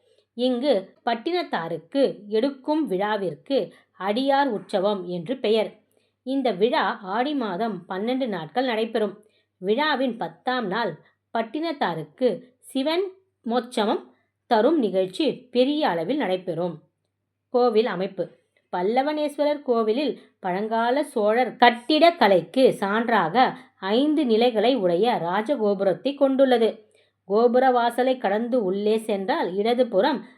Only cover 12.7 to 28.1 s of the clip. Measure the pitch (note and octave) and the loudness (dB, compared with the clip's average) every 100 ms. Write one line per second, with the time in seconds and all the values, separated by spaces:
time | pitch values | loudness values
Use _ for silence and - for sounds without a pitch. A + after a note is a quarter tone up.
12.7 | C4 C#4 E4+ F#4+ - _ _ A3+ A#3+ A#3+ | -4 -2 -2 -4 -8 _ _ -4 -4 -2
13.7 | - G#3 F4 - _ _ _ - A3 A#3+ | -2 -2 -2 -6 _ _ _ 0 4 4
14.7 | E4 G#3+ F#3+ F#3 - D4 - - A#3+ C4 | 2 0 0 -2 -2 -2 -4 -2 0 2
15.7 | D4 C4+ E3+ E3 D4 G3+ F#3 F#3 D#3+ F3 | 2 0 0 -2 -2 -2 -2 -4 -4 -6
16.7 | D#3+ _ _ _ _ _ _ _ B3 B3 | -6 _ _ _ _ _ _ _ 0 2
17.7 | A3 A3+ F3+ F#3+ F#3+ E3+ - _ _ _ | 2 0 -2 -4 -6 -10 -12 _ _ _
18.7 | F3+ F#3 A#3+ C#4+ D4+ D4+ D4 D4 D4 C#4+ | -4 0 0 0 -2 -4 -2 -2 -2 0
19.7 | A#3 A3 A3+ C#4+ F3+ - _ F#3+ F#3 G#3+ | 0 0 0 -2 -4 -12 _ -6 -4 -2
20.7 | A3+ A#3 C4+ C#4+ A#3 G#3 A3+ A#3+ - A#3+ | -2 0 0 -2 -2 0 2 0 4 4
21.7 | A3+ - D#4 E4+ E4+ G#3+ F#3 D#3+ C4 B3 | 4 0 4 4 6 4 4 2 4 4
22.7 | - G3 G#3+ A#3 A3 E3 G#3 A#3 - - | 4 0 -2 2 2 2 2 2 0 -16
23.7 | _ F#3+ A3+ D4 D4+ C4 A3 B3 A3 A3+ | _ -2 0 2 2 2 2 2 2 2
24.7 | C4 F3+ E3+ A#3 G3 E3 F#3+ A3 C4+ G#3 | 2 2 2 2 0 -2 -2 -2 0 0
25.7 | G3 G3 F3 C4 C#4 C4+ C4 C4+ A#3+ A3 | 0 0 0 -4 0 2 4 4 4 2
26.7 | - _ _ _ _ - G#3 A#3+ A#3+ C4 | -2 _ _ _ _ -2 2 4 4 4
27.7 | B3 A#3 A#3 B3+ | 4 2 0 0